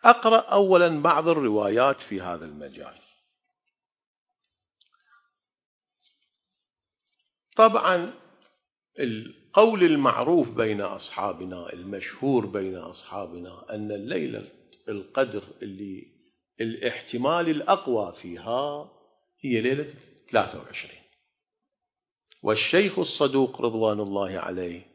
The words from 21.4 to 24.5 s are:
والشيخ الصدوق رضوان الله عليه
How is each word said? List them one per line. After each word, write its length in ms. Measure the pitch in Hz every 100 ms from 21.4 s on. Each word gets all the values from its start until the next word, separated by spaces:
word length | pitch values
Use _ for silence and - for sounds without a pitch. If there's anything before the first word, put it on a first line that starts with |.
| _ _ _ _ _ _ _ _ _ _
والشيخ 560 | - 107 - 170 202 185
الصدوق 640 | 170 - 143 135 127 -
رضوان 400 | 120 110 110 104
الله 380 | 101 101 95 92
عليه 480 | 87